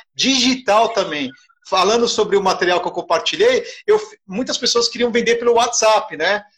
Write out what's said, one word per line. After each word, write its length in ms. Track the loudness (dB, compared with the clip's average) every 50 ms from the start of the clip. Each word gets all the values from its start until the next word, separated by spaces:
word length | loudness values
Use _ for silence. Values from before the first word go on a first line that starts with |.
| -20 _ _
digital 720 | -2 0 0 0 2 0 0 -2 -2 0 2 2 2 2 2
também. 400 | 0 -2 -4 -4 -4 -6 -6 -8 -10 -14 _ _ _ _ _ -2
Falando 380 | 0 2 2 2 2 2 0
sobre 280 | 0 0 0 0 2 0
o 80 | 0 2
material 380 | 0 0 0 0 0 0 0
que 60 | -2
eu 40 | -4
compartilhei, 720 | -6 -6 -4 -2 -2 -2 -2 -2 0 2 2 2 2 2 -2 -6 -12 -6 0
eu, 160 | 2 2 2 0 -4 -18 -20 _
muitas 300 | -10 -6 -6 -6 -6 -6
pessoas 300 | -4 -2 -2 0 0 -2
queriam 240 | -2 -2 -2 -2 0
vender 240 | 0 0 0 0 0
pelo 180 | 0 2 2 2
WhatsApp, 640 | 2 2 0 0 0 2 2 2 2 0 -4 -6
né? 260 | -4 -2 -2 -2 -2 -4 _ _